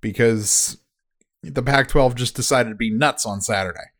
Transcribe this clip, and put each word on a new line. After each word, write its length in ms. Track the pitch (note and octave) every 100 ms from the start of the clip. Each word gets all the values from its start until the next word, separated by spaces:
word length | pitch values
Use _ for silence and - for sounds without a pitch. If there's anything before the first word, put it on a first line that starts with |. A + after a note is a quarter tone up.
Because 760 | A2+ G2+ A#2 A2+ G#2 - - - _ _ _ _ _ _
the 220 | D#3+ C#3
Pac-twelve 520 | B2 C#3 C3 D3+ C3 B2
just 200 | B2 -
decided 340 | B2+ C3+ A2+
to 60 | G#2+
be 160 | A2+
nuts 340 | A2 D3 - A2
on 140 | G2
Saturday. 400 | G2 G#2 F#2+ F2 - _